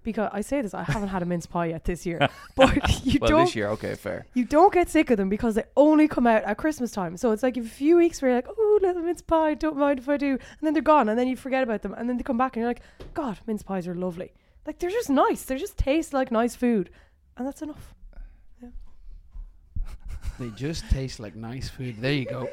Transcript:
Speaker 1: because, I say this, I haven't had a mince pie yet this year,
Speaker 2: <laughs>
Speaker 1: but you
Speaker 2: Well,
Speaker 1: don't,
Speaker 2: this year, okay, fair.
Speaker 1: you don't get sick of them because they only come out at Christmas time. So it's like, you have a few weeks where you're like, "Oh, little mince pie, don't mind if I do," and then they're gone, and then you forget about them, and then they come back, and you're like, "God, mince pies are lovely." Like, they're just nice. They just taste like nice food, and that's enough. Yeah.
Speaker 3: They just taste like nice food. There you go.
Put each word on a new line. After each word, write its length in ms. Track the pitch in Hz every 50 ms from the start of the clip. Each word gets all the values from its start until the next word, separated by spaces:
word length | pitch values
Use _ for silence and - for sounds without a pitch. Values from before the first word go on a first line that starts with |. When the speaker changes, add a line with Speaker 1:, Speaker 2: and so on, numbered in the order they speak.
| -
Speaker 1:
because, 260 | 226 196 226 202 -
I 100 | - 202
say 200 | 214 - 262 285
this, 120 | 233 196 -
I 80 | - 170
haven't 260 | 175 - 214 202 190
had 140 | 196 185 175
a 20 |
mince 200 | 175 175 170 -
pie 200 | - - 175 170
yet 160 | 165 165 156 -
this 200 | 185 180 - -
year, 140 | 185 170 - 143 - - -
Speaker 2:
<laughs> 140 | - - -
Speaker 1:
but 480 | 262 262 - - 294 - - - - -
you 120 | 262 - 269
Speaker 2:
Well, 100 | - -
Speaker 1:
don't, 140 | 302 320 349
Speaker 2:
this 100 | 359 -
year, 120 | 110 101 104
okay, 260 | 110 - - 90 -
fair. 320 | - - 98 90 - - - -
Speaker 1:
you 100 | 247 233
don't 260 | - 285 302 370 403
get 180 | - 359 349 -
sick 200 | - 311 311 -
of 80 | 240
them 100 | 196 196
because 280 | 190 208 208 247 226 202
they 80 | 220 - - -
only 320 | 254 294 311 311 302 302
come 200 | 302 - 302 240
out 160 | 233 220 214 185
at 140 | 202 214
Christmas 340 | - - 311 302 - 240 214
time. 260 | - 208 180 165 180
So 140 | - - 233
it's 100 | 214 208 -
like, 120 | 254 -
you 60 | 254 226
have 80 | 226
a 40 | -
few 220 | - 277 302 349
weeks 240 | 339 339 339 - -
where 80 | 277 254
you're 60 | 247
like, 100 | 247 247
"Oh, 320 | - 415 453 440 415 415 415
little 200 | 381 359 359 349
mince 220 | 330 349 330 - -
pie, 320 | - 330 320 320 302 302
don't 200 | - 320 311 302
mind 200 | 269 285 285 285 254
if 80 | 240
I 100 | 277 285
do," 160 | - 285 277 269
and 60 | 233 - - - -
then 120 | 294 311 302
they're 100 | 320 240
gone, 260 | 311 302 294 226 214
and 80 | 220
then 100 | 240 247
you 80 | 254 254
forget 280 | - - 262 262 262 262
about 180 | 233 214 208
them, 120 | - 196 196
and 100 | - 233
then 100 | 247 247
they 60 | 240 -
come 140 | - 247
back, 180 | 226 262 262 -
and 60 | 226
you're 80 | 233 240
like, 120 | 240 - - - - - - - -
"God, 240 | 339 294 240 185 - -
mince 160 | 226 214 202 -
pies 240 | - 196 190 170
are 80 | 180 175
lovely." 380 | 175 180 185 165 180 - - _ _ _ _ _ _ -
Like, 100 | 302 302
they're 140 | - 349 359
just 180 | 403 480 453 -
nice. 340 | 269 285 381 453 277 - -
They 120 | - 262
just 200 | 269 370 415 - -
taste 340 | - 269 285 330 311 - 285
like 180 | 262 262 -
nice 220 | 233 220 240 233 -
food, 360 | - 247 240 233 202 170 - - - - _ _ _ _ _ -
and 100 | - 247
that's 160 | 277 277 - 311
enough. 320 | 302 294 - - - - - - - - - - - - - - - - -
Yeah. 80 | 247 240 247 - - - - - - - - - - - - - - - - - _ - - - - - - - - - - - - - - -
Speaker 3:
They 100 | 123 117
just 360 | 104 98 131 156 165 - - -
taste 280 | - 135 135 127 - -
like 160 | 110 104 -
nice 340 | 110 113 113 123 135 127 -
food. 260 | - - 127 123 110 104
There 140 | 123 135 147
you 120 | 139 123
go. 240 | - - 131 123 -